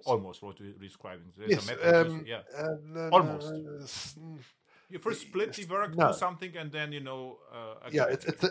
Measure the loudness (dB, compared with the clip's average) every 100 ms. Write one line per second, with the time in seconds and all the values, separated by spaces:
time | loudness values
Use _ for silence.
0 | 0 0 0 -12 -14 -14 -14 -14 -16 -14
1 | -14 -14 -16 -6 2 2 2 2 6 8
2 | 6 0 -8 -10 -10 -6 -6 -6 -8 -6
3 | 6 8 8 0 -6 -8 -8 -12 -8 -8
4 | -8 -10 -14 -16 -18 _ _ _ -16 -6
5 | -4 -4 -4 -4 -2 -4 -4 -2 0 4
6 | 4 4 -2 -2 -10 -10 -8 -6 -6 -6
7 | -8 -8 -10 -14 -16 -14 -12 -12 -2 2
8 | 2 0 -4 0 0